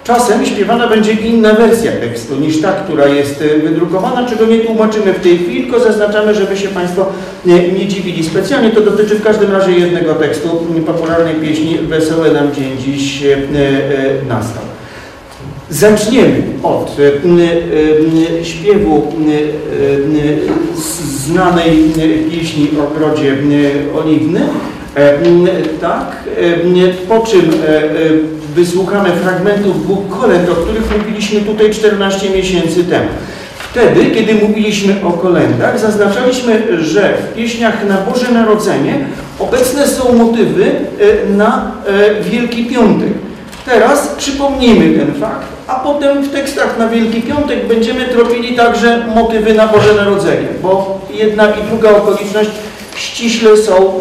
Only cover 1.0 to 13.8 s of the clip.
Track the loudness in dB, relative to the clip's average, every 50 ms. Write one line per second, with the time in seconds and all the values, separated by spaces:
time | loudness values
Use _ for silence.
1 | 2 2 0 0 0 0 2 2 4 4 4 4 4 4 4 2 0 -2 -2 -2
2 | -4 -6 -6 -8 -8 -6 -4 -2 -2 0 0 0 0 0 -2 -2 -4 -4 0 2
3 | 2 4 4 2 0 -2 -4 -4 -2 0 0 2 0 0 0 0 0 0 -2 -2
4 | -2 -2 -2 -2 -2 -2 0 0 2 2 2 2 2 0 0 0 0 0 0 0
5 | 0 0 0 0 2 2 2 2 2 -2 -4 -4 -4 0 0 2 2 2 2 2
6 | 0 0 0 0 0 2 2 0 0 -2 -2 -4 -4 -4 -4 -4 -4 -4 -2 -2
7 | -2 -2 -4 -8 -10 -12 -14 -6 2 4 4 4 4 2 0 -2 -2 -2 -4 -4
8 | -4 -6 -4 -4 -4 -2 -2 -2 -2 0 0 2 2 2 4 4 2 2 2 2
9 | 0 2 0 0 2 0 2 2 2 2 2 2 2 2 2 2 2 2 0 0
10 | 0 0 0 0 0 -2 -2 -2 -4 -2 -2 -2 -2 -2 -2 -2 -2 -2 -2 -2
11 | -2 0 0 0 0 0 0 -2 -2 -2 -2 0 0 0 -2 -2 -2 -2 0 0
12 | 0 0 0 2 2 2 2 2 0 0 -2 -2 -6 -6 -6 -6 -4 -4 -4 -2
13 | -4 -4 -4 -2 0 0 0 0 0 -4 -2 0 0 0 0 0